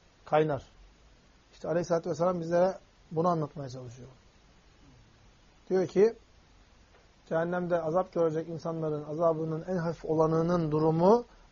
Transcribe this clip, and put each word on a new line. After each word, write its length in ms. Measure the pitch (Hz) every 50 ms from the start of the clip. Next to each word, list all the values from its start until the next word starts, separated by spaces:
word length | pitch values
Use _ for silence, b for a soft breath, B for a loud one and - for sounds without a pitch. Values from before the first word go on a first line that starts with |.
| _ _ _ _ -
Kaynar. 380 | - - 151 156 156 143 127 - - - - - - - _ _ _ _ - _ _ _ _ _ _ -
İşte 140 | - - 170
Aleyhisselatü 420 | 160 170 175 160 175 165 165 190
Vesselam 300 | 165 139 170 180 185 175
bizlere 380 | 165 165 170 175 175 190 190 - - _ _ _ _ -
bunu 160 | - 156 165 180
anlatmaya 420 | 175 165 156 139 - 156 139 131
çalışıyor. 400 | 120 135 127 123 117 131 123 127 - - - - _ _ _ - - _ _ _ - _ - - - - - - - _ _ - _ _ _ _ _ _ _ -
Diyor 180 | 185 185 185 147
ki, 260 | - 180 202 226 233 - - _ _ _ _ _ _ - - _ _ - _ _ _ - _ _ _ _ _ -
cehennemde 520 | 170 160 165 170 175 180 180 170 175 170
azap 320 | 160 160 156 185 185 190 -
görecek 360 | 185 170 165 156 160 165 165
insanların 540 | 170 156 - 170 165 165 156 156 151 147 147
azabının 640 | 151 151 156 170 165 165 156 160 160 160 156 165 -
en 100 | 185 180
hafif 280 | 165 170 160 - -
olanının 680 | - 160 160 160 160 160 160 165 170 175 175 165 156
durumu, 540 | 147 156 156 160 160 165 170 190 220 240 240 - b b b b